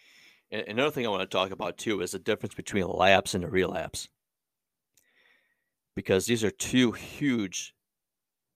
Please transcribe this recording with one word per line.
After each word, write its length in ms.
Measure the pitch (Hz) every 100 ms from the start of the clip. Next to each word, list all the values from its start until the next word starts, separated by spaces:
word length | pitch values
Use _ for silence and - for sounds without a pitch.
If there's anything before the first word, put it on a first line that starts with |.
| _ - - _ -
And 120 | 107 101
another 220 | 107 147
thing 160 | 147 117
I 40 |
wanna 180 | 98 95
talk 240 | 95 95
about 260 | 95 95 -
too 240 | 117 98
is 120 | 87
the 40 | 95
difference 380 | 98 104 107 -
between 260 | - 104
a 100 | 90
lapse 440 | 82 92 95 - 98
and 80 |
a 60 | 87
relapse. 600 | 92 85 87 - - - _ _ _ _ _ _ _ _ _ _ _ _ _ _ _ _ _ _ -
Because 300 | - 95 98
these 180 | 117
are 80 | 104
two 420 | - - 127 120
huge, 840 | 101 - - 147 120 98 - - _ _ _ _ _ _ _ _